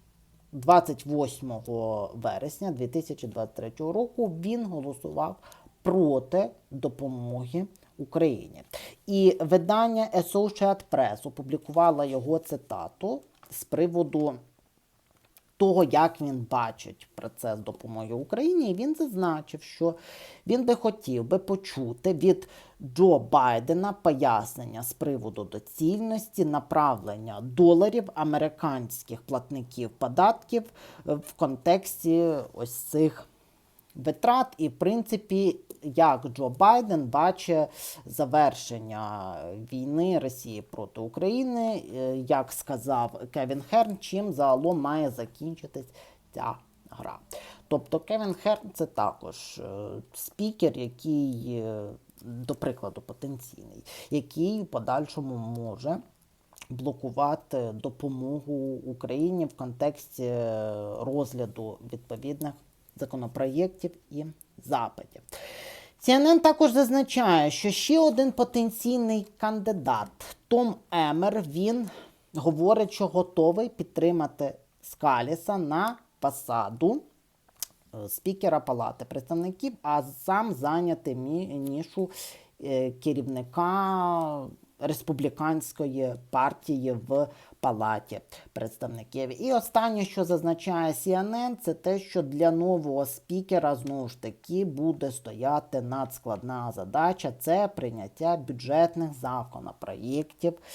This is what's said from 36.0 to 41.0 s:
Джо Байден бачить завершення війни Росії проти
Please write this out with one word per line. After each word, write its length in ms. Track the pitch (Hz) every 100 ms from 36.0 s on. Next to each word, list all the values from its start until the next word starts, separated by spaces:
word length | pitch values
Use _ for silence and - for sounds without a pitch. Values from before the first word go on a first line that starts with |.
| 160 131 135
Джо 220 | 120 131
Байден 560 | 123 202 240 220 165
бачить 640 | 127 139 175 185 - 160 151 - - - -
завершення 1300 | - 139 143 143 127 - 117 110 107 107 104 92 85 82 101 113
війни 460 | 131 131 151 180 175
Росії 440 | 131 123 127 107
проти 380 | - - 101 -